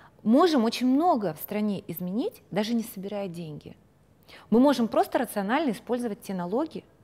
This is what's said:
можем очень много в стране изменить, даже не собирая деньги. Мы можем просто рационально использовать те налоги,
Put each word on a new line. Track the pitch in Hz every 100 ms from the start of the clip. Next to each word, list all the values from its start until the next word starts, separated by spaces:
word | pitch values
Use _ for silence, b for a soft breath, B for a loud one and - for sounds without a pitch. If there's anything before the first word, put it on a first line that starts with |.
| b _
можем | 208 262 359 294
очень | 226 - 254
много | 269 359 269 185
в | 156
стране | - 208 208 190 -
изменить, | 170 180 214 415 - -
даже | 185 214
не | 233
собирая | 214 190 196 202 196
деньги. | 170 160 147 - - _ _ _ _ B B B
Мы | 220
можем | 285 240 226
просто | 302 403 302
рационально | 220 208 196 277 302
использовать | 185 - 240 240 202
те | -
налоги, | 185 175 233 320 190 - _